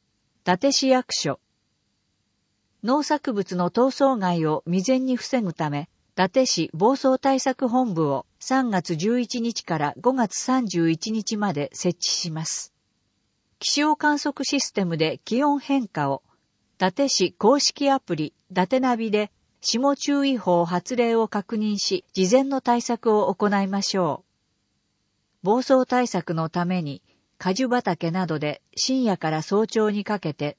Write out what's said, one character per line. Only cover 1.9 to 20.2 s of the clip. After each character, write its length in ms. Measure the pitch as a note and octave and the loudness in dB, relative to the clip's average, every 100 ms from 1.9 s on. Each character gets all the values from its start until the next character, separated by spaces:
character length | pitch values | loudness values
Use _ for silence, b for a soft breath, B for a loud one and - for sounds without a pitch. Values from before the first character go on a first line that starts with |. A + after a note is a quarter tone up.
| _ _ _ _ _ _ _ _ _ | _ _ _ _ _ _ _ _ _
農 200 | G#3 C#4+ | 0 0
作 320 | C#4+ D4+ - | 0 -2 0
物 220 | G#3 F#3 F3+ | -2 -2 -2
の 140 | F3+ | 0
逃 200 | - C4 | 2 2
走 280 | - C#4 B3 | 4 2 2
害 280 | F#3 E3+ D#3 | 0 0 0
を 160 | D#3 | 0
未 180 | - F3+ | 0 0
然 220 | F#3 C4 | 2 0
に 120 | C4 B3 | 0 -2
防 260 | - B3+ | -2 -2
ぐ 100 | G3 | -2
た 160 | - D#3 | -4 -4
め、 220 | C#3+ D#3 _ _ | -4 -8 _ _
伊 40 | - | 0
達 300 | F#3 C4+ B3+ | 2 2 2
市 240 | - D#3+ | 0 -4
防 240 | D#3 G#3+ C#4 | 2 2 4
災 220 | C4+ C4 | 2 2
対 200 | C4+ C4+ | 2 0
策 300 | C4+ C4 B3 | 0 -2 0
本 240 | B3 B3 | 0 0
部 160 | E3 D3+ | 0 0
を 160 | C#3 - _ | -2 -6 _
三 320 | - C4 B3+ | -2 0 0
月 260 | F#3+ E3+ D#3+ | 0 -2 -2
十 240 | G3 B3 | 0 0
一 220 | A#3+ B3 | -2 -4
日 200 | A#3 - | -4 -4
か 140 | - D#3+ | -4 -2
ら 180 | D3 - | -2 -2
五 140 | A#3 | 0
月 240 | C4 A3 - | 0 0 -2
三 260 | - C4 | -2 0
十 240 | A3+ F3 E3 | 0 0 2
一 240 | D#3+ - | 0 -2
日 240 | A3 G3 G#3 | -4 -4 -2
ま 160 | G#3 | -2
で 160 | D3 C#3+ | -2 -6
設 240 | - F3+ E3+ | -4 -4 -2
置 100 | - | -2
し 220 | - F3 | -4 -4
ま 160 | D#3 D#3+ | -6 -6
す。 260 | - - _ _ _ _ _ _ _ _ - | -8 -10 _ _ _ _ _ _ _ _ -8
気 160 | - - | -2 0
象 140 | D4+ | 2
観 220 | D4 D4 D4 | 2 2 0
測 280 | D4 C#4 | -2 -4
シ 160 | C4+ C#4 | -2 -2
ス 120 | - | -2
テ 140 | - F3+ | -2 -2
ム 100 | E3 | 0
で 240 | D#3 C3 - | -2 -2 -4
気 180 | A#3 | 0
温 160 | D4 C#4+ | 2 0
変 260 | - C#4 A3+ | 0 -2 -2
化 220 | - C#3 | -2 -2
を、 140 | C#3 - _ _ _ _ - | -2 -8 _ _ _ _ -2
伊 20 | |
達 300 | F#3+ - C#4 | -2 0 0
市 220 | - F#3 | 0 -2
公 260 | - G#3 C#4 | 2 2 4
式 320 | - - C#4 | 2 0 0
ア 100 | C4+ | 0
プ 160 | - D#3+ | -2 -6
リ、 160 | D#3 - - | -6 -10 -6
伊 40 | |
達 260 | F#3 F3+ C4 | -2 0 0
ナ 160 | C4 A#3 | 0 0
ビ 140 | A3+ | 0
で、 200 | G#3 G#3 _ _ _ | -2 -2 _ _ _
霜 360 | - A#3 C#4 C#4 | -4 0 0 0
注 280 | - C#4+ | 0 0